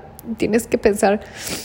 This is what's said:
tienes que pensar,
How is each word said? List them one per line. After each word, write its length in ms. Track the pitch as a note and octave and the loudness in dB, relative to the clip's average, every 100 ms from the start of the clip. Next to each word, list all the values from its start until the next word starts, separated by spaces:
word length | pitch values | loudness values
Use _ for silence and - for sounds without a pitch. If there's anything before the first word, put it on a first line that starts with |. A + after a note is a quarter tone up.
| - - - A3+ | -16 -14 -10 -4
tienes 300 | - G#3+ - | 0 0 2
que 100 | B3 | 2
pensar, 440 | A3 G3+ G3+ G#3 - - - - | 4 4 4 2 -2 -12 -8 -8